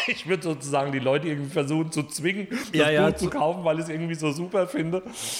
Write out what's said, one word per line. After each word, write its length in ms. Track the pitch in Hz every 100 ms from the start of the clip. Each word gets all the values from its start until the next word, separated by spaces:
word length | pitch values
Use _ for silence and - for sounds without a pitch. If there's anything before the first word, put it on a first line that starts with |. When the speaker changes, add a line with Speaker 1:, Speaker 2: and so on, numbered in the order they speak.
| -
Speaker 1:
Ich 160 | - 151
würd 160 | 185
sozusagen 520 | 170 143 143 139 139
die 60 | 135
Leute 280 | 127 147 160
irgendwie 220 | 147 139
versuchen 420 | 156 139 156 160
zu 120 | 156
zwingen, 440 | 147 - 156 196 196
das 200 | 247 262
Speaker 2:
Ja, 160 | 156 151
ja, 200 | 151 151
Speaker 1:
Buch 80 | -
zu 80 | 175
Speaker 2:
zu 40 |
Speaker 1:
kaufen, 340 | 143 151 180 170
weil 120 | 160
ich's 120 | 165
irgendwie 260 | 160 170 160
so 160 | 156
super 340 | 147 180 196 180
finde. 380 | 302 160 185 208 233 -